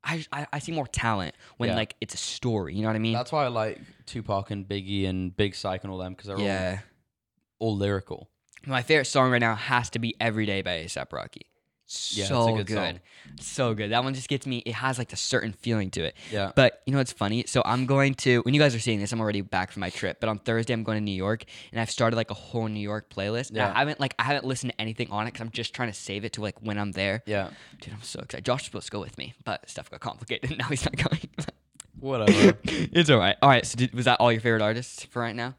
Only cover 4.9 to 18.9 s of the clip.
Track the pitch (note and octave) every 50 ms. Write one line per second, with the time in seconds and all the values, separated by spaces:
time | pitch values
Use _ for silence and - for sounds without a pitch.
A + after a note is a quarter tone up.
4.9 | G2+ G2 F#2+ F#2+ F#2 F#2 F#2 F2+ F#2 - G#2 G2+ F#2+ - - G2+ F#2 F#2 - G2
5.9 | F#2+ F#2 F#2 F#2 F#2 - - G2+ G2 F#2+ G2+ G2 G2 F#2+ F#2+ F#2 F#2 G2+ G#2 _
6.9 | _ _ _ _ _ _ _ _ _ _ _ _ _ _ A2 A2+ G#2+ G2 G2+ G2+
7.9 | G2+ F#2+ F#2 - - - - _ _ _ _ _ _ - - C#3 C3+ B2+ A#2 -
8.9 | D#3 D3+ C3+ - - C#3+ C3 B2+ B2+ A#2+ A#2+ A2+ A2+ G#2+ - - B2+ B2 B2 -
9.9 | - A#2 A2+ A#2 - _ A2+ A#2 G#2+ A2 A2 G2+ G2 G2 F#2+ F2+ F2+ E2 D#2+ D#2+
10.9 | - - C2 - - C2+ G1+ - - - - _ _ _ _ _ _ _ _ _
11.9 | - - - - - G#3 F#3+ - C#3 B2 A#2 A2+ A2+ G#2+ G2+ F#2 G#2+ G#2 F#2+ D#2+
12.9 | E2 F2+ _ _ - - - - C#2+ C#2+ - - - - C3 A#2+ A2 G#2 G#2+ G#2
13.9 | A2 A#2+ B2+ C3+ C3+ C3 B2+ - C#3+ C3+ - C#3 B2+ A#2+ - - A#2 G#2+ A#2+ C3
14.9 | C3 A#2+ A#2+ - - - - - - B2 - A2+ G2+ - - A#2+ A#2 A2 G2 F#2
15.9 | - - E2 - - - - - - G#2 G2 F#2+ - - C3 B2 - - _ -
16.9 | C3+ C#3 C3 B2 - - G#2+ G2+ G#2+ A#2+ A#2+ - - C3 - - A2+ B2 C3 B2
17.9 | C#3 C3+ C#3 C#3 C3+ - - C3 B2 B2 - A#2+ C3+ D3 D3+ C#3+ A#2+ A#2 A2 B2